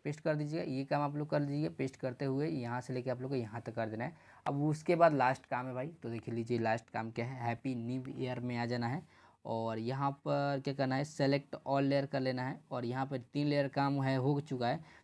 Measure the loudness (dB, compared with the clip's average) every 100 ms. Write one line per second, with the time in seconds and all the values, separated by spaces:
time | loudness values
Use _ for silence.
0 | -6 -2 0 0 0 -2 -2 -4 0 0
1 | 0 -2 0 0 0 0 -2 -2 -4 -2
2 | -6 -2 -2 0 0 -2 -2 -4 -4 -4
3 | -2 -4 -2 -2 -2 -6 -6 -4 -4 -4
4 | -6 -8 -20 -8 -2 2 2 2 2 6
5 | 8 8 4 2 -2 -4 -2 -6 -6 -8
6 | -6 -6 -4 -4 0 2 2 2 -2 -6
7 | -4 -4 -4 -2 -2 -2 -4 -4 -2 -4
8 | -4 -4 -4 -2 -2 -2 0 0 0 -2
9 | -6 -18 -20 _ -6 -2 -2 -2 -2 0
10 | -2 -2 0 2 2 0 -2 0 0 0
11 | -2 2 4 4 0 -8 0 2 4 2
12 | 2 0 0 0 -4 -6 -6 -4 -2 -2
13 | -2 -4 -4 0 2 2 2 2 2 2
14 | 2 2 2 2 -2 -2 0 0 -4 -20